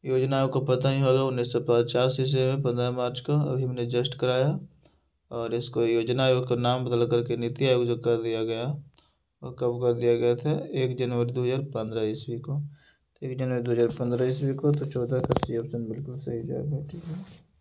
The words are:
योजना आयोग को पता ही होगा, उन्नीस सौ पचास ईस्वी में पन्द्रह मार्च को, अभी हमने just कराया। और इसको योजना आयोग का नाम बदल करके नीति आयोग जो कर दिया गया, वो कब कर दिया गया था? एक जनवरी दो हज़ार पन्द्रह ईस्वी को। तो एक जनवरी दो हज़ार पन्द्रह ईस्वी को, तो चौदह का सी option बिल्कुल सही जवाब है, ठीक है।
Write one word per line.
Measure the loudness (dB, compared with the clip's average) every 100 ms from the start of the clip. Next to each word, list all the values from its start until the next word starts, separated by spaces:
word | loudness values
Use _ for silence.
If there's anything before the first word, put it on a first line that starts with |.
योजना | 0 0 2 2
आयोग | 2
को | 0
पता | 0 2 2
ही | 2
होगा, | 4 4
उन्नीस | 2 0 0
सौ | -2
पचास | 2 4 4 2 2 2
ईस्वी | 0 2
में | 2 2
पन्द्रह | 0 0 -2
मार्च | -2 -4 -4
को, | 0 0
अभी | 2 -2
हमने | -2 -2 -2
just | 0 -2
कराया। | -2 0 2 2 0 -8 _ _ _ _ _ _
और | -6 -4
इसको | -4 -2 0
योजना | 2 2 2 2
आयोग | 4 2 2
का | 0
नाम | 2 0
बदल | 0 2 4
करके | 2 0 -2
नीति | -2 0 2
आयोग | 4 2
जो | 0
कर | 2 2
दिया | 0 -2
गया, | -2 -2 -4 -6 -10 _ _ _ _ _
वो | -14
कब | -4 -2 0
कर | 0 2
दिया | 2 4
गया | 4 2
था? | 0 -2 -2
एक | -2 -2 0
जनवरी | -2 0 0
दो | 0
हज़ार | 0 -2 -4
पन्द्रह | -6 -4 -2
ईस्वी | -2 -2 -8 -8
को। | -4 -4
तो | -6 -12 _ _ _ _ -10
एक | -4
जनवरी | -2 -2
दो | 0
हज़ार | 2 2 2
पन्द्रह | -2 2 0
ईस्वी | 0 -2
को, | 0 2
तो | 0
चौदह | -2 -4 -2 0
का | 2 2
सी | 2 -4
option | -4 -6 -6
बिल्कुल | -6 -8 -8
सही | -6 -6
जवाब | -4 -6 -4
है, | -6 -6
ठीक | -12
है। | -10 -12 -12 -20 _ _